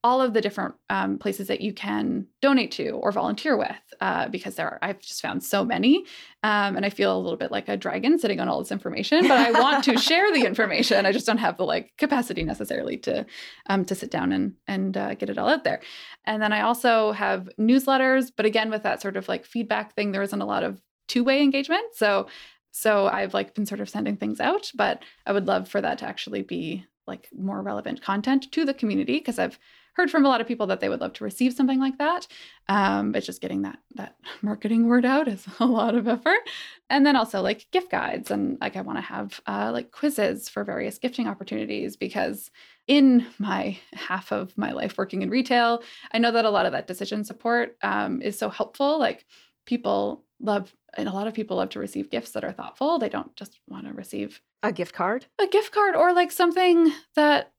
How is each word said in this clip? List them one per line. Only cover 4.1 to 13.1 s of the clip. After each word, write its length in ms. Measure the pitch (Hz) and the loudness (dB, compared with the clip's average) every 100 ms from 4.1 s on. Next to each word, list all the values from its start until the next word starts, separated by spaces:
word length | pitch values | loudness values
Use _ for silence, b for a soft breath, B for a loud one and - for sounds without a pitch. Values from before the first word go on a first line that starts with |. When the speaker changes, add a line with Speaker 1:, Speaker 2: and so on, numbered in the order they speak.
| 165 - | 0 -2
Speaker 1:
because 260 | 185 196 190 | -6 -8 -6
there 100 | 160 | -6
are, 120 | - | -4
I've 180 | 190 190 | -8 -8
just 220 | - - | -10 -8
found 220 | - 277 | -6 -6
so 200 | - 202 | -2 -2
many, 420 | 196 185 220 330 370 B B B | 0 2 4 4 2 B B B
um, 340 | 214 208 202 190 | 0 2 0 0
and 80 | |
I 60 | 202 | -4
feel 260 | 202 196 190 | 0 0 0
a 60 | |
little 160 | 180 170 | -2 -4
bit 140 | - | -4
like 180 | 196 196 | -4 -4
a 80 | 202 | -4
dragon 400 | 190 185 233 330 | -4 -2 2 2
sitting 220 | 233 185 | 2 0
on 80 | - | -2
all 100 | - | -2
this 140 | - | -2
information, 560 | 202 - - 190 311 359 | -6 -6 -6 2 4 6
but 100 | 262 | 6
I 140 | 233 | 6
want 320 | 226 254 277 | 6 4 4
to 140 | 269 254 | 4 2
Speaker 2:
<laughs> 20 | |
Speaker 1:
share 340 | - 330 415 | 4 4 4
the 100 | 320 | 4
information. 600 | 247 240 214 160 254 196 202 | 2 2 0 2 4 4 4
I 60 | |
just 160 | 202 - | 2 2
don't 100 | 220 | 2
have 200 | 208 170 | 0 0
the, 80 | 185 | -2
like, 280 | - - - | -2 -4 -2
capacity 420 | 294 277 240 170 | 0 2 0 -4
necessarily 560 | 160 - - - - - | -4 -4 -4 -4 -4 -4
to, 300 | - | -2